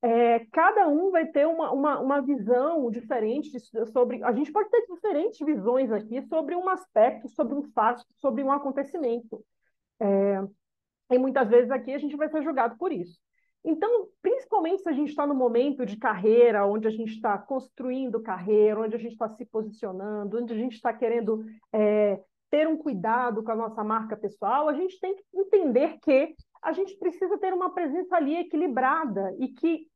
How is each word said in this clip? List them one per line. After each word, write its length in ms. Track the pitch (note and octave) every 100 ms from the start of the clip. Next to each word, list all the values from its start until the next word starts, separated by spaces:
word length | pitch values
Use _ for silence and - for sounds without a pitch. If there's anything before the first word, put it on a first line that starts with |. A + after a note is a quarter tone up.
É, 380 | A#3+ A#3 A#3 A#3 A#3
cada 340 | - F4 A4 F4+
um 240 | D4 F#4+
vai 160 | F4+ D#4+
ter 200 | D4+ D4+
uma, 260 | E4 D#4
uma, 260 | C4+ D4 C#4
uma 220 | C4 C#4+
visão 680 | C4 C#4 G3+ B3 C#4 E4 B3
diferente 680 | A3+ A3+ B3+ G#3+ C4 D4+ B3
so-, 280 | - A3+ A3
sobre, 360 | B3 B3 B3
a 80 | A3
gente 200 | A3+ D4
pode 180 | E4+ G#4
ter 160 | A#4+ A4+
diferentes 580 | E4+ G#4+ D4+ F4 -
visões 460 | D4+ C#4 G3 B3+ C4+
aqui 320 | G#3+ A3 A#3 C4+
sobre 260 | D#4+ D4+
um 140 | F4 F#4
aspecto, 600 | F#4 - - A#3+ - -
sobre 240 | - A#3
um 100 | C#4 -
fato, 320 | - A3 A#3+ - _
sobre 240 | C#4 A#3
um 80 | C4+
acontecimento. 920 | C#4 C#4 B3+ - F4+ C4 A#3 A#3 G#3+ - _ _ _ _ _
É, 480 | G3+ G3 G3 G3 G3 _ _ _ _ _ _
e 80 | B3+
muitas 300 | C4 C4 A3+
vezes 220 | A#3+ A#3+
aqui 220 | C4 -
a 60 | C#4
gente 180 | D4 D4
vai 120 | D4+
ser 140 | D#4
julgado 340 | D4 C4 A#3 A3+
por 160 | F4+
isso. 260 | C4 F3 - _ _ _ _
Então, 440 | - D#4 G4+ A#4+ F#4 _
principalmente 600 | F#4 B4+ - G#4 D#4+ F#4+
se 60 | F4
a 40 |
gente 220 | C#4 D4+
tá 120 | D4 D4
no 80 |
momento 500 | C#4 B3 A#3 C#4 C#4
de 120 | A#3+ G3+
carreira, 720 | B3+ G3+ G#3 A3+ A#3+ G#3 G3+
onde 200 | G#3 A3
a 40 |
gente 300 | A3 A3+ A3
tá 160 | A#3 G3
construindo 840 | - C4+ B3+ _ B3+ B3+ C4 A3+
carreira, 600 | A3 F#3 F3+ G#3+ G#3+ G#3+
onde 120 | A3
a 40 | A3
gente 180 | A3+ A3+
tá 120 | A3
se 140 | A3 A3+
posicionando, 920 | A3 A3 G3+ G#3+ F#3 G3+ G#3+ G#3 A3
onde 140 | A#3+
a 40 | A3
gente 240 | B3+ A3+
tá 120 | A#3+
querendo, 520 | A3+ A#3 A#3 G#3 A3 A3 - _
é, 500 | A3 G#3+ G#3+ G#3 G3 - _ _
ter 180 | D4 D#4+
um 80 | D#4
cuidado 680 | D4+ G#3 A3 A#3 B3 A3
com 80 | A3
a 60 | A3
nossa 260 | A3+ A3
marca 340 | G#3+ A3 G#3+ G#3+
pessoal, 520 | G3+ - G#3 B3+ D4+
a 60 |
gente 260 | C#4+ F#4 -
tem 160 | F#4 G4
que 80 | -
entender 640 | F4+ G4 G4+ D#4+ A#3+ D4+ -
que 340 | - C4 D#4 - - _
a 100 | D#4+
gente 240 | D#4+ F#4+ -
precisa 420 | F4+ E4 F#4 G4+
ter 140 | F#4
uma 200 | F#4+ F#4
presença 440 | F4+ E4 D4+ F#4 F4+
ali 200 | C#4+ D#4+
equilibrada 1000 | F4 D#4 E4 B3 B3+ D#4 D#4 G3 F#3+ -
e 80 | C4
que 400 | - E4 D#4+ D#4+